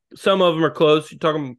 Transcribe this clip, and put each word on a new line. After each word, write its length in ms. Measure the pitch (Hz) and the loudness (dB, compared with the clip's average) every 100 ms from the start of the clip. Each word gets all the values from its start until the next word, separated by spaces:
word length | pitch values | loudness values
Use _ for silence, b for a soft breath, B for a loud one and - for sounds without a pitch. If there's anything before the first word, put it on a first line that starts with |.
| _ - | _ -6
some 260 | 202 196 | -2 2
of 140 | 175 160 | 2 0
them 100 | 151 | -2
are 60 | |
close. 400 | - 151 156 147 | 0 2 2 -2
You're 80 | - | -6
talking 380 | 165 151 135 | -4 -4 -8